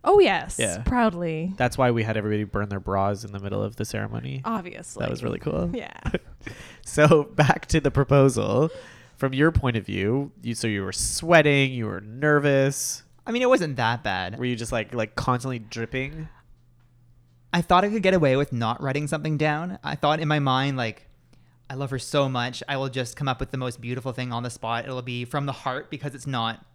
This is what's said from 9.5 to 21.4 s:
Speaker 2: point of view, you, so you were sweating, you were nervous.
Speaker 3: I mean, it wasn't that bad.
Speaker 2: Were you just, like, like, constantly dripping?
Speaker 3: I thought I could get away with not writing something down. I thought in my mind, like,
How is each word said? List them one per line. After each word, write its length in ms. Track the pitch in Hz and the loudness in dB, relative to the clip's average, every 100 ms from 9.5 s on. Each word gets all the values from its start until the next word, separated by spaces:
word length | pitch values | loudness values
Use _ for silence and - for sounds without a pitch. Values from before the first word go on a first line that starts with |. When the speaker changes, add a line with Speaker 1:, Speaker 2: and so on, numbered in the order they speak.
Speaker 2:
point 260 | 165 131 113 | 4 0 -2
of 80 | 98 | -2
view, 460 | 98 98 131 143 - | -2 0 0 -2 -8
you, 140 | 117 113 | -8 -4
so 120 | 113 | -2
you 160 | 104 | -2
were 80 | 95 | -4
sweating, 800 | - - - 165 170 147 143 135 | -4 -4 -4 4 6 6 4 2
you 120 | 127 110 | 0 -6
were 160 | 95 | -6
nervous. 1000 | 104 117 151 147 143 139 135 139 - - _ - - | -10 -2 2 4 4 4 2 0 -6 -8 _ -18 -6
Speaker 3:
I 40 | |
mean, 120 | 233 | 0
it 60 | 247 | 4
wasn't 260 | 254 165 131 | 4 2 0
that 260 | 113 120 | 0 0
bad. 360 | 104 95 92 110 | -2 -4 -4 -4
Speaker 2:
Were 60 | 123 | -4
you 100 | 120 | -4
just, 160 | 117 | -4
like, 240 | 123 104 120 | -4 -4 -4
like, 180 | 110 - | -4 -2
constantly 440 | - 123 131 123 | 0 0 -2 -8
dripping? 680 | 107 117 117 131 135 160 156 - _ - _ _ _ _ _ _ _ _ _ | -10 -8 -6 -6 -6 -10 -14 -16 _ -20 _ _ _ _ _ _ _ _ _
Speaker 3:
I 80 | 170 | -2
thought 220 | 165 180 | 4 4
I 60 | 202 | 4
could 120 | 220 | 2
get 140 | 190 185 | 2 4
away 200 | 147 131 | 4 4
with 160 | 143 | 2
not 300 | 120 113 120 | -2 -2 -2
writing 240 | 139 139 147 | -2 -2 -2
something 320 | 156 156 151 | -4 -2 0
down. 400 | 156 151 175 190 | 0 0 -4 -8
I 100 | 151 139 | -8 -2
thought 240 | 147 156 | 0 2
in 80 | 156 | 2
my 120 | 151 | 2
mind, 380 | 139 131 139 135 | 2 2 0 -2
like, 300 | 113 104 - _ _ - | -4 -6 -18 _ _ -20